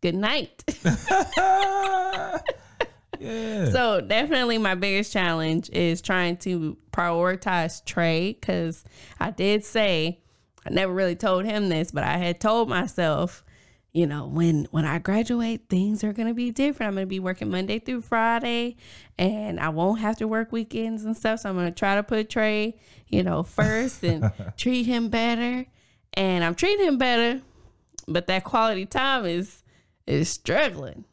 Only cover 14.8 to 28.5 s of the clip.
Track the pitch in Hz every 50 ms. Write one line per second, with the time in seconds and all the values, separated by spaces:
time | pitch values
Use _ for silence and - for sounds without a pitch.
14.8 | 151 147 139 170 - - 190 214 226 220 240 240 233 226 226 220 _ _ - 180
15.8 | 190 208 214 208 - 214 208 214 226 226 233 226 240 247 233 - 269 285 285 -
16.8 | 233 214 196 196 190 190 190 190 185 185 185 - 220 214 185 185 190 196 208 226
17.8 | 226 - 254 247 226 - - 226 226 233 233 233 - 240 233 233 233 240 240 -
18.8 | - - - - - - - - - 190 214 214 214 214 175 170 - 160 156 156
19.8 | 170 190 214 226 220 208 226 220 220 220 220 220 226 220 - 226 226 226 - 226
20.8 | 226 226 226 220 214 220 220 - - 226 220 226 - 202 190 180 180 170 170 -
21.8 | - 196 196 202 208 208 247 214 220 220 - 233 220 214 214 214 214 220 226 -
22.8 | _ - - - - _ - 202 185 185 170 156 170 - - - - 208 214 220
23.8 | 247 262 - - - 175 165 160 170 - - - 202 - - - - 240 254 247
24.8 | 247 233 247 233 233 226 220 233 226 233 233 226 240 240 247 254 254 - _ _
25.8 | _ _ _ _ _ _ - - 196 190 185 180 170 165 175 - - 370 415 403
26.8 | 392 349 285 247 262 254 247 233 233 233 233 269 262 - _ - _ - _ _
27.8 | _ _ _ - - - 156 175 175 - 185 190 180 -